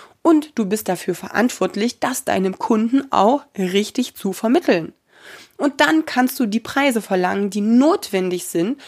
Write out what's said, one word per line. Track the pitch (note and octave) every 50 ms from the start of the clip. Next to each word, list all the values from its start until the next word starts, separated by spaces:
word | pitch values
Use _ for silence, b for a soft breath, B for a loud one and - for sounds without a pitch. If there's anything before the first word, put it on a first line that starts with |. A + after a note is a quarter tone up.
| B B B B -
Und | E4 D#4+ D4+ D4 - - -
du | G#3+
bist | F3+ G#3+ G#3+ - -
dafür | F3+ - - - E3+
verantwortlich, | - - - - - A#3 B3 - - F#3+ F#3 - G3+ G#3+ B3 - -
das | - - C4 - -
deinem | - - G3 F#3+ F#3+ F#3+ -
Kunden | - - A#3 G#3+ A3+ A3+ B3+ C#4 C#4 -
auch | - - F#3+ A3+ C#4 C#4+ - _ -
richtig | G3+ F#3+ F3+ F#3 G3+ G#3 - - - B3 - -
zu | - - G3 F#3
vermitteln. | - - A3+ B3+ F4+ - - G#3+ E3+ D#3 - - _ _ B B B B B B B B B B
Und | B - D4 C#4 -
dann | D4 D4+ D#4+ D#4 D#4
kannst | - - B3+ B3+ B3 - -
du | B3
die | G3+ G#3 A3+
Preise | - - - C#4 C#4 C#4 A#3 A3 -
verlangen, | - G3 F#3 F3+ F3+ G3 G3 G3+ G3
die | G3 G#3
notwendig | G3+ A3 A#3 B3 C#4 D#4 F#4+ G4+ - - G3 F#3+ F#3 F3+ F3+ F3 -
sind, | - - E3+ E3+ A3 C#4 B B